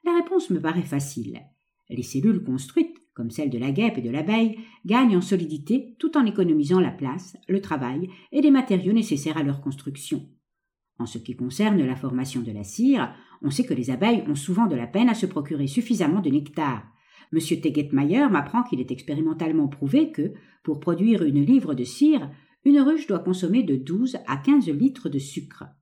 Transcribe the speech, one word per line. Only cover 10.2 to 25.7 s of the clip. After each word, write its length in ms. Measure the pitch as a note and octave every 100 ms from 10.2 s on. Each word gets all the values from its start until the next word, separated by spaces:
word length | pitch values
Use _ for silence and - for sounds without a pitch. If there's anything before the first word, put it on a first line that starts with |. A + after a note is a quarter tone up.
| - _ _ _ _ _ _ -
En 60 | A#2+
ce 120 | A#2
qui 180 | A#2+ A#2+
concerne 500 | B2 C#3 G#3+ G3 C3
la 120 | C3
formation 420 | C3 B2+ C3+ C3
de 140 | A2+
la 100 | G#2
cire, 500 | G2 - B3+ C4 A#2+ - _ -
on 80 | -
sait 160 | C#3 -
que 80 |
les 160 | B2+ B2
abeilles 340 | B2+ G#3 A3 -
ont 60 | C#3+
souvent 320 | - F#3 A3+
de 80 | C3
la 100 | A#2+
peine 220 | G3 A#3+
à 60 | A3
se 100 | F#3+
procurer 420 | D3+ C#3+ D3+ C3+
suffisamment 540 | A#3+ A#3 G#3 D#3 D#4+
de 80 | D#3+
nectar. 560 | C#3+ C#3+ - D3 A2 - _ _ _ -
Monsieur 260 | D#3+ D#3 D#3+
Tegetmeier 680 | D#3 D3 C#3+ C#3 C#3+ A3 C#4+
m'apprend 340 | E3+ C#3+ A#3
qu'il 160 | A#3+ B2+
est 120 | B2
expérimentalement 760 | B2+ - D3+ D#3+ D#3+ E3 D#3 C#3
prouvé 440 | C#3+ C#3 C4+ D#4
que, 200 | - D3 - _ _
pour 160 | - C#3+
produire 440 | F3 E3+ G#3+ G3+
une 200 | D#3+ C#3+
livre 300 | C#3+ C4 -
de 100 | A#2+
cire, 480 | A#2+ - D4 C#4+ C#3 - _ _
une 160 | C#4 C#4+
ruche 280 | C4+ D#4+ -
doit 120 | F#3+
consommer 440 | F3+ F#3 E3+ A#3
de 120 | F#3+ C3
douze 420 | C3+ F#3 B3+ - -
à 100 | C#3
quinze 320 | C4+ C#4+ F3
litres 400 | C#3+ C4 - D#3+
de 100 | C#3
sucre. 460 | - - C#3+ - C#3